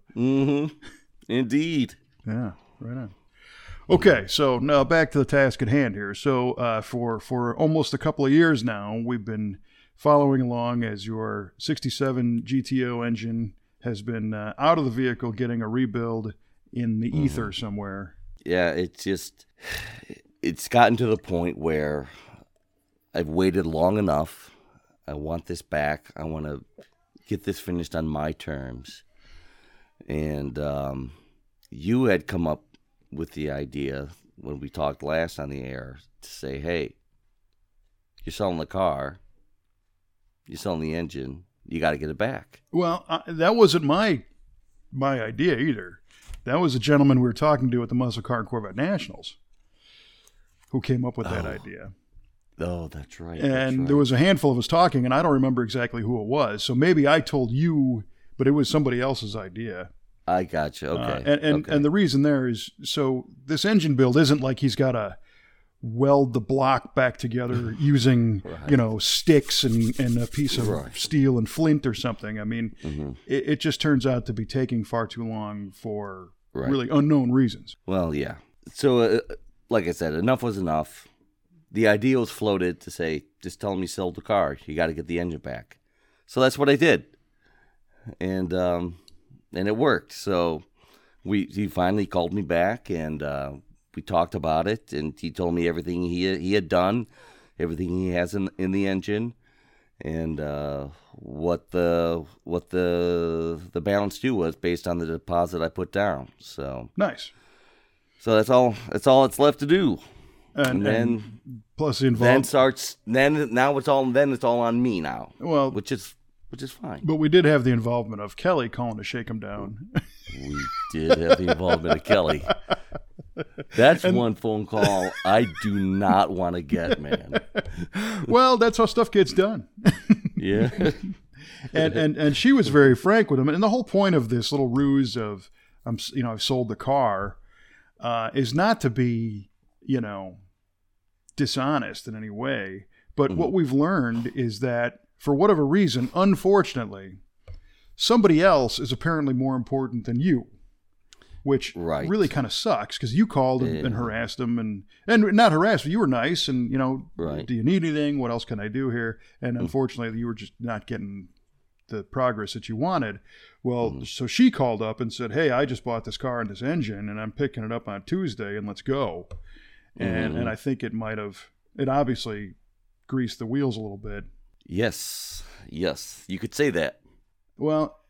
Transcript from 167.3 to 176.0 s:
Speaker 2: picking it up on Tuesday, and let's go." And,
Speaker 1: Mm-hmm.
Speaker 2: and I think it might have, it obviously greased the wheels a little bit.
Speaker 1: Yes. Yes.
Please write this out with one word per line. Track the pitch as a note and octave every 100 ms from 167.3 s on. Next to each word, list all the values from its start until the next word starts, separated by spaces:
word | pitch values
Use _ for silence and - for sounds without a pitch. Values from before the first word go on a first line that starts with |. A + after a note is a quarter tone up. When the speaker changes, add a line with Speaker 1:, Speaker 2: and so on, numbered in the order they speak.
Speaker 2:
picking | - C#3 -
it | A2
up | A#2 -
on | G2
Tuesday, | - F3+ F3 G#2+ G2+ G#2
and | G#2
let's | G2
go." | - C3+ A#2 E2+ - - - - - - _ -
And, | A#2 A2 A2
Speaker 1:
Mm-hmm. | -
Speaker 2:
and | A#2
I |
think | A2 C#3+ C3
it | A#2
might | A2 A2 G#2+
have, | G#2 F#2+ - _ _ -
it | C3
obviously | C3+ C3 A#2+ A#2 G#2 G2 - _ _ _ _ -
greased | C3 A#2 -
the | A2+
wheels | C3+ C3+ A2
a |
little | G#2+ G2+
bit. | G#2 G2+ - - _ _
Speaker 1:
Yes. | - F2+ A2+ - - - - - - - F#2
Yes. | D2+ F2+ C2+